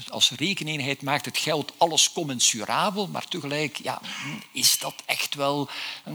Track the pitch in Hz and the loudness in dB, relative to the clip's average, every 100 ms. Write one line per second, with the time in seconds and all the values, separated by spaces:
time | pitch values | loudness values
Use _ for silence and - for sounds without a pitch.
0 | - 110 - 123 170 196 156 151 131 139 | -6 2 2 2 -2 0 -2 -2 -2 -2
1 | 139 143 - - 156 156 131 - - 151 | 0 0 0 -2 2 0 0 2 2 4
2 | - - 156 123 - 113 104 127 185 196 | 2 2 -2 2 2 2 2 2 2 0
3 | 180 - - 180 143 147 151 - - 120 | -2 -4 -6 -6 -2 -2 -2 -4 -4 -4
4 | - - 135 - - 139 120 - 147 - | -6 -8 -6 -8 -8 2 4 4 0 -6
5 | - 127 - 143 139 143 139 - - - | -4 -2 -2 2 2 2 0 -4 -8 -8
6 | - | -8